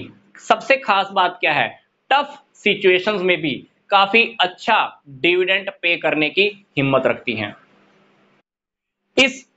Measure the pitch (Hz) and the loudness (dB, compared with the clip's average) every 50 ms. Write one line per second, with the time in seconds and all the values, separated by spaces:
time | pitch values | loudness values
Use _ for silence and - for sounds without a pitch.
0 | - - - - _ _ - - - - 170 165 - - 269 262 262 - 202 196 | -2 -8 -16 -20 _ _ -20 -10 -2 0 0 0 2 0 0 0 2 0 0 0
1 | 190 190 196 196 180 175 180 - - 165 151 143 120 107 - - _ _ _ _ | -2 0 0 0 0 0 0 -2 -2 0 0 0 0 -2 -4 -10 _ _ _ _
2 | _ - 262 277 - - - - _ _ _ - - 208 196 202 - 185 180 175 | _ 0 0 0 0 -2 -8 -18 _ _ _ -4 0 0 0 2 4 4 4 4
3 | 180 208 214 190 180 185 175 160 160 147 123 107 - - _ _ _ - 202 196 | 2 -2 -4 -2 0 0 0 0 -2 -4 -6 -8 -10 -16 _ _ _ 0 2 2
4 | 196 196 220 226 233 226 - - 185 180 - - - - 220 196 143 113 - - | 2 4 2 2 0 0 -2 -2 -4 -4 -4 -6 -2 0 0 0 0 -2 -6 -14
5 | _ 143 139 127 139 170 180 180 185 185 190 196 190 196 - - - 175 175 160 | _ -20 -10 -4 -2 0 0 0 0 0 -2 -2 -4 -6 -10 -6 -4 -4 -2 -2
6 | 170 156 147 151 151 151 - 190 202 208 208 - - _ _ 147 135 139 135 131 | -2 -2 -2 0 -2 0 0 0 0 0 -2 -6 -16 _ _ -2 0 2 2 2
7 | - 120 113 - - - 113 107 107 107 - - _ _ _ _ _ _ _ _ | 2 0 -2 -4 -6 -8 -8 -6 -8 -10 -12 -16 _ _ _ _ _ _ _ _
8 | _ _ _ _ _ _ _ _ _ _ _ _ _ _ _ _ _ _ _ _ | _ _ _ _ _ _ _ _ _ _ _ _ _ _ _ _ _ _ _ _
9 | _ _ _ - 262 262 262 - - _ _ | _ _ _ 0 0 0 0 -6 -16 _ _